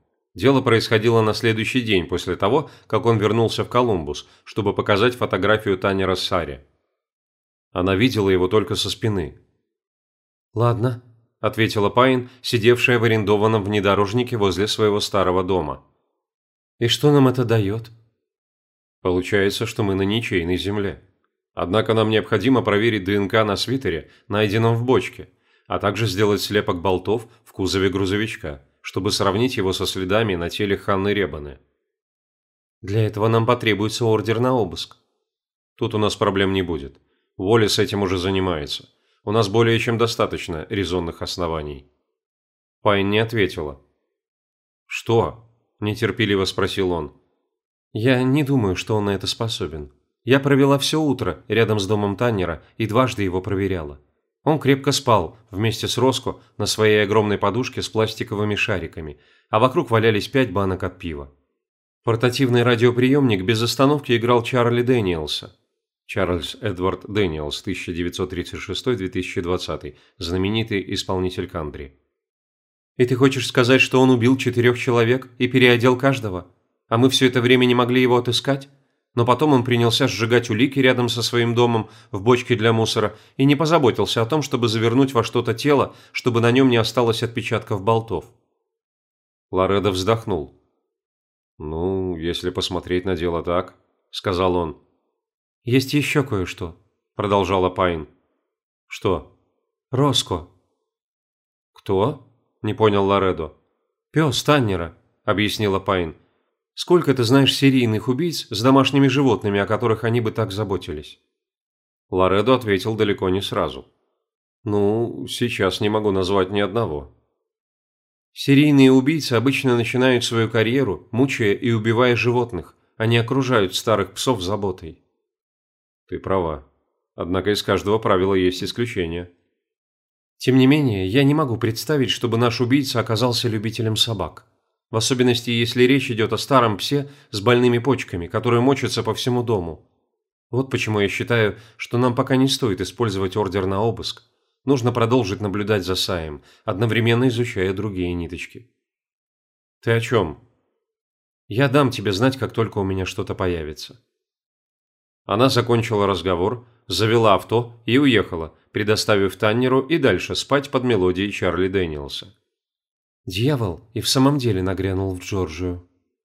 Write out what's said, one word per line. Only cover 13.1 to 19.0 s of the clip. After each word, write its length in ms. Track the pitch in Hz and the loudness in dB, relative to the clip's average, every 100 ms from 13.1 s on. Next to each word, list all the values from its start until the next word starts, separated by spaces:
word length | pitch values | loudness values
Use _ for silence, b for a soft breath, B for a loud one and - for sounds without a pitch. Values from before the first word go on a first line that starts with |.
| 110 101 104 107 110 | 2 2 2 4 2
внедорожнике 720 | 98 104 98 98 101 120 120 117 | 0 0 2 2 2 0 -2 0
возле 300 | 101 87 104 | 0 2 -2
своего 340 | - 107 101 | 2 2 2
старого 420 | - 101 90 90 | 0 0 2 0
дома. 400 | 92 92 73 65 _ _ _ _ _ _ _ _ _ - | 0 0 -2 -8 _ _ _ _ _ _ _ _ _ -4
«И 100 | 117 | -2
что 220 | 117 147 | 2 4
нам 160 | 143 131 | 4 4
это 200 | 123 117 | 2 0
дает?» 440 | 113 98 110 - - _ _ _ _ _ _ _ _ _ _ | 0 0 -4 -10 -20 _ _ _ _ _ _ _ _ _ _